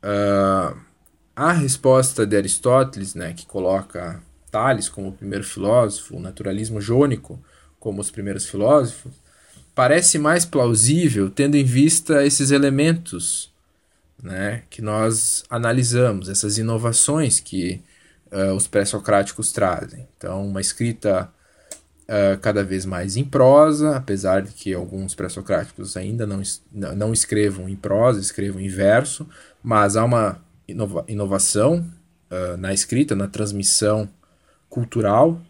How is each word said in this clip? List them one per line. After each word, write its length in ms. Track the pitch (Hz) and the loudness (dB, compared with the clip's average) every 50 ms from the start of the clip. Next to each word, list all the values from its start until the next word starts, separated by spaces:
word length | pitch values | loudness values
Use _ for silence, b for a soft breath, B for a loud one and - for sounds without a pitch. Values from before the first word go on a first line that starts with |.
Ah, 760 | - 101 104 101 101 101 101 98 98 98 95 95 90 76 - - - _ _ _ _ _ _ _ _ _ _ | -4 -4 -2 0 0 2 2 2 4 2 2 2 0 -2 -6 -10 -20 _ _ _ _ _ _ _ _ _ _
a 180 | - 143 165 | -2 0 2
resposta 720 | 175 165 143 131 127 - - 131 131 131 131 131 - - 110 | 2 2 0 0 -2 0 4 4 6 6 4 2 0 -2 0
de 120 | 101 107 | 2 2
Aristóteles, 800 | 101 98 98 - - - 123 123 131 131 131 - 104 95 98 - | 0 0 0 -4 -2 0 2 4 4 2 2 -4 -10 -12 -10 -10
né, 180 | 85 87 85 | -10 -10 -10
que 120 | 85 85 - | -10 -14 -18
coloca 800 | _ - 101 92 90 95 98 95 - - 85 90 85 87 95 - _ _ _ _ - | _ -8 -4 0 0 0 0 -2 -6 -12 -10 -10 -10 -10 -12 -14 _ _ _ _ -6
Tales 380 | - 107 113 135 127 104 98 - | -4 -2 0 0 0 0 -2 -8
como 200 | - - 98 95 | -10 -10 -10 -10
o 40 | |
primeiro 320 | 95 - - 101 98 98 98 | -12 -10 -10 -8 -8 -8 -8
filósofo, 720 | - - 101 95 101 113 123 117 104 104 - - - 95 | -8 -10 -4 0 2 4 4 4 2 -2 -8 -14 -14 -14
o 40 | 87 | -12
naturalismo 600 | 87 92 95 - 107 98 92 104 110 110 113 104 | -12 -14 -12 -8 -6 -6 -4 -4 -6 -6 -6 -8
jônico 640 | 101 104 117 127 143 143 120 - - - - 131 b b b b b b b b | -2 0 2 4 4 2 0 -4 -6 -16 -18 -18 b b b b b b b b
como 220 | - 110 98 98 | -10 -8 -8 -8
os 100 | 101 - | -8 -10
primeiros 360 | - - 98 101 98 98 - | -10 -8 -8 -8 -6 -8 -8
filósofos, 680 | - - 98 104 120 147 151 131 117 - - - 131 - _ b b b b b b b b b b _ | -8 -4 0 2 4 4 4 4 0 -6 -12 -20 -20 -20 _ b b b b b b b b b b _
parece 440 | - 127 127 147 175 175 - - 160 | 0 4 4 4 4 4 2 2 2
mais 260 | 147 151 165 175 170 | 2 2 2 2 0
plausível 840 | - - 143 123 120 117 107 107 120 151 170 175 151 117 104 98 95 | 0 0 2 2 4 2 2 2 2 2 4 2 2 2 2 -2 -2
tendo 260 | 98 - 139 143 147 | 0 0 2 4 4
em 60 | 147 | 4
vista 640 | 135 127 120 131 143 160 160 - - - 156 143 139 | 2 4 4 4 4 4 4 0 0 2 2 4 4
esses 240 | 143 139 - 143 135 | 4 2 2 2 2
elementos, 1000 | 139 139 143 139 135 139 147 165 165 170 170 - - - - - - - - _ _ _ _ _ _ _ _ _ _ _ _ _ _ _ | 4 4 4 2 2 2 2 2 2 0 -4 -10 -10 -8 -6 -6 -6 -8 -10 _ _ _ _ _ _ _ _ _ _ _ _ _ _ _
né, 440 | - 90 92 92 98 101 107 117 - _ | -14 -12 -8 -6 -4 -4 -6 -8 -12 _
que 140 | - - | -14 -8
nós 640 | 107 107 107 110 110 113 110 107 - - - - - - | -6 -4 -2 0 0 0 0 0 -2 -2 -2 -4 -6 -6
analisamos, 800 | 123 117 120 117 117 131 123 117 120 123 127 120 104 95 87 90 | -6 -2 0 0 2 2 0 2 2 2 2 2 2 -2 -6 -4
essas 300 | 98 - - 104 104 110 | -4 -2 -2 -2 -2 -2
inovações 800 | 110 113 117 110 117 120 113 - - - 143 160 156 135 - - | -2 -2 -2 0 -2 0 2 2 2 2 2 0 2 2 0 0
que, 420 | - - - 95 87 90 92 85 b b b b b b b b b _ | -2 -4 -6 -4 -4 -4 -6 -8 b b b b b b b b b _
ah, 200 | 98 98 95 98 95 | -4 -2 0 0 0
os 120 | 95 - | -2 -4
pré-socráticos 840 | - - 104 98 - - 104 - - 104 98 98 - - - 110 - | 0 0 -2 0 0 -4 -6 0 2 2 2 2 0 -6 -6 -6 -6
trazem. 560 | - - 104 92 87 - - - - - 123 _ _ | 0 0 0 0 0 -4 -8 -12 -14 -18 -20 _ _
Então, 280 | _ - 90 92 95 98 | _ -10 -8 -8 -6 -6
uma 160 | 101 98 95 | -6 -6 -4
escrita, 680 | 95 - - - 120 117 113 - - 104 98 90 101 90 B B B B B B B B B B B _ _ _ _ - | -4 -6 -4 -2 -4 -4 -4 -2 0 0 0 0 -2 -6 B B B B B B B B B B B _ _ _ _ -4
ah, 280 | 113 104 101 98 98 98 | 0 2 2 2 2 2
cada 220 | - 113 104 104 101 | 0 0 0 0 -2
vez 200 | 92 98 95 92 | -2 -4 -4 -4
mais 320 | 95 95 87 90 98 95 | -4 -6 -6 -6 -4 -4
em 60 | 117 | -4
prosa, 720 | 143 139 135 139 127 131 139 143 151 156 151 147 151 151 147 | -4 -2 2 4 6 8 8 8 8 6 4 2 0 0 0
apesar 480 | 131 131 - 98 95 95 95 92 98 | -2 -2 -4 -4 -2 0 2 2 2
de 100 | 95 98 | 0 -4
que 220 | - - - 98 92 | -12 -12 -8 -6 -6
alguns 400 | 90 90 87 - 95 95 95 - | -6 -6 -8 -8 -8 -8 -8 -6
pré-socráticos 840 | - 98 92 - 98 98 - 98 80 - - - - 98 98 - | -6 -8 -8 -8 -10 -4 -2 -2 -2 -2 -6 -12 -16 -14 -10 -10
ainda 300 | 92 92 98 113 117 113 | -8 -6 -6 -6 -6 -4
não 140 | 104 98 98 | -4 -6 -6
es-, 200 | 98 - - - _ _ | -6 -8 -10 -10 _ _
n-, 240 | - 104 98 71 76 | -12 -10 -10 -8 -4
não 160 | 101 104 110 | -4 -2 -2
escrevam 560 | 113 110 - - 113 107 104 104 95 92 90 95 | 0 -2 -2 0 2 2 2 2 0 -4 -8 -10
em 80 | 98 | -10
prosa, 420 | 98 - 101 98 104 117 127 120 101 | -8 -4 -2 0 4 4 4 2 2
escrevam 420 | 98 - - - 98 101 95 92 | -4 -6 -6 -6 -6 -6 -6 -6
em 80 | 95 98 | -8 -8
verso, 600 | 95 92 98 101 107 120 143 143 - - 156 B B B B B B B | -4 2 4 4 4 4 2 0 -8 -10 -12 B B B B B B B
mas 320 | - 117 113 107 104 101 101 | -4 0 2 4 4 4 2
há 100 | 110 113 | 2 2
uma 380 | 120 123 117 110 101 92 85 _ _ _ _ _ | 2 2 2 0 0 -4 -8 _ _ _ _ _
inova-, 380 | - - - 110 98 95 82 - | -14 -8 -6 -6 -6 -6 -8 -8
inovação, 840 | - 113 101 101 98 98 98 - - - 104 107 139 170 175 170 - - - _ _ _ _ _ _ | -6 -6 -6 -4 -2 -2 0 0 0 2 2 2 2 2 0 -2 -8 -12 -18 _ _ _ _ _ _
ah, 280 | 90 92 90 90 87 | -10 -8 -8 -8 -8
na 180 | 90 92 95 98 | -6 -4 -4 -2
escrita, 400 | 95 - - 107 127 147 147 107 | -2 -2 0 0 0 2 2 0
na 140 | 98 98 98 | -2 -2 -4
transmissão 800 | - - 107 104 101 101 98 - - - 110 104 107 110 107 101 - _ _ _ _ _ _ _ _ _ _ _ | -4 -6 -6 -4 -4 -2 -2 0 0 2 2 2 2 0 -2 -6 -10 _ _ _ _ _ _ _ _ _ _ _
cultural 720 | - 123 120 117 - 120 107 101 101 113 143 165 165 170 170 | -6 -6 -6 -4 -2 -2 0 2 6 6 6 4 4 -2 -10